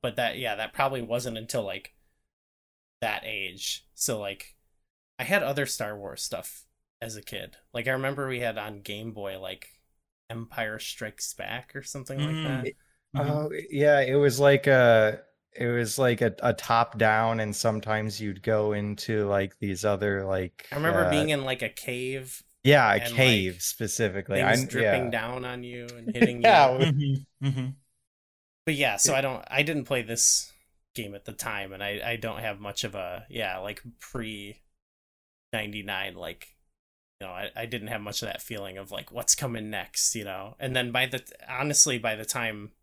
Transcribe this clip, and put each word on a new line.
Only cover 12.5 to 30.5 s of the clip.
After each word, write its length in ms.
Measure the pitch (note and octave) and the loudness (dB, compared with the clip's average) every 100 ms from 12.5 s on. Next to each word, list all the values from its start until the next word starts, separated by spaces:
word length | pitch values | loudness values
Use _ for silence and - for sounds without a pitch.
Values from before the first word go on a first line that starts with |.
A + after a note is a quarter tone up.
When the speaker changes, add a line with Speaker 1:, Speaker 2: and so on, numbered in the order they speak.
| C3+ B2 - _ _ _ C#3 | -4 -6 -10 _ _ _ -4
Speaker 2:
Mm-hmm. 140 | C#3+ | -2
Speaker 3:
Oh, 200 | D3 D3+ D#3 D#3+ | 0 -2 -6 -6
yeah, 300 | C#3+ D3 C#3+ | 2 6 6
it 140 | B2+ C#3 | 6 6
was 240 | C#3+ B2 | 6 6
like 280 | C#3+ C#3 C#3 | 6 8 6
a, 540 | C3 B2 A2+ G#2+ G#2+ - _ _ | 8 10 10 8 2 -10 _ _
it 140 | - A#2+ | -4 0
was 300 | A#2+ A#2 A#2+ | 0 0 2
like 240 | C3 A#2 | 2 4
a, 140 | A#2 F#2 | 2 2
a 100 | A#2+ | 0
top 440 | A2+ - A#2 A#2 G#2+ | 0 2 4 4 4
down, 420 | A2 A2 A2+ A2+ | 4 6 4 2
and 160 | G#2+ G2+ | -2 0
sometimes 640 | A#2 G#2+ G#2+ G#2+ G#2+ G#2 | 0 0 0 -2 -2 -4
you'd 220 | G#2+ F#2+ | -8 -4
go 300 | G#2 A2 G#2+ | 0 2 2
into, 520 | G#2 G#2 G#2 - A2 G2+ | 0 -2 -4 -2 0 2
like, 300 | G2+ G2 _ | 2 0 _
these 260 | G2+ F#2 G#2+ | -4 0 0
other, 380 | G2+ G#2 G2 F#2+ | 2 2 0 0
like, 420 | F#2+ F#2 - - | -2 -2 -8 -10
Speaker 1:
I 40 | C#3+ | -2
remember 300 | D#3+ - - | 0 2 4
Speaker 3:
uh, 40 | |
Speaker 1:
being 200 | D3+ D3+ | 2 2
in, 160 | C#3+ C3+ | 0 -2
like, 160 | B2+ | -4
a 60 | A2 | -4
cave 760 | - - B2 B2+ C3+ C3 - _ _ | -6 -8 -6 -6 -6 -10 -16 _ _
Speaker 3:
Yeah, 300 | C3 C#3+ A#2 | 6 8 8
a 60 | G2+ | 4
Speaker 1:
and, 140 | A#2 A#2+ | 2 4
Speaker 3:
cave 380 | C3 A2 F#2 | 6 6 2
Speaker 1:
like, 80 | F2 | -2
Speaker 3:
specifically. 800 | - - A2 - A2 F#2+ F#2+ F#2+ | -6 -4 -4 0 -2 -2 -2 0
Speaker 1:
things 220 | F#2+ A#2 | 4 4
Speaker 3:
I, 20 | C3+ | 2
Speaker 1:
dripping 400 | C3 A2 F#2+ A#2+ | 0 2 2 0
Speaker 3:
yeah. 40 | |
Speaker 1:
down 360 | A#2 A2+ B2+ B2+ | -2 -4 -6 -8
on 180 | B2 | -10
you 240 | B2 B2 A#2+ A#2+ | -10 -12 -14 -12
and 140 | A#2 | -8
Speaker 3:
<laughs> 40 | |
Speaker 1:
hitting 280 | D#3+ A#2+ A#2+ | 2 2 6
Speaker 3:
Yeah, 300 | A#2+ F#3 C#3 | 8 10 8
Speaker 1:
you. 40 | C3 | 6
Speaker 3:
we 80 | C3+ | 4
Speaker 2:
Mm-hmm. 640 | C#3 C#3+ C3+ - _ C#3 | 4 2 0 -4 _ -2
Mm-hmm. 200 | C3 C3 C3+ _ _ _ _ _ _ _ _ - | -2 -4 -10 _ _ _ _ _ _ _ _ -4
Speaker 1:
But 100 | D3 | 0
yeah, 220 | C3+ G2+ | 2 2
so 160 | - | 2
Speaker 3:
Yeah. 60 | C3+ | 2
Speaker 1:
I 20 | |
don't, 240 | C3+ B2+ - | 0 -4 -4
I 140 | C3+ | -2
didn't 220 | D3 D3+ B2+ | 0 -2 -2
play 160 | C3 | -4
this 500 | A2 A2+ - - - | -2 0 2 2 -4